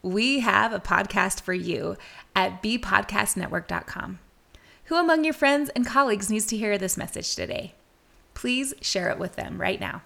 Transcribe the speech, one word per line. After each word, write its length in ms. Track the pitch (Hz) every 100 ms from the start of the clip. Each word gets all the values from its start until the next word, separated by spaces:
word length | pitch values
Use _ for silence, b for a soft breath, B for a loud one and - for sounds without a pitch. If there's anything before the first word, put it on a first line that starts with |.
we 380 | 185 190 240 277
have 320 | 233 196 220
a 80 | 202
podcast 600 | - 180 202 202 185 -
for 100 | -
you 460 | 180 175 147 - 190 B B B
at 280 | - 190 185
B 160 | 214 240
podcastnetwork 880 | - 196 196 202 202 - 180 175 170
dot 200 | 170 -
com. 320 | - - 185 - _ _ b b b
Who 120 | - 330
among 280 | 339 320
your 100 | 311
friends 340 | 311 277 285 285 -
and 80 |
colleagues 460 | 240 247 277 208 196
needs 160 | 214 208
to 100 | 220
hear 220 | 214 202
this 180 | 190 180
message 380 | 175 - -
today? 400 | - 90 - - - _ _ _ _ _
Please 400 | - 240 254 269 -
share 300 | - 190 175
it 80 | -
with 180 | 180 -
them 240 | - 180
right 180 | 185 -
now. 220 | - 175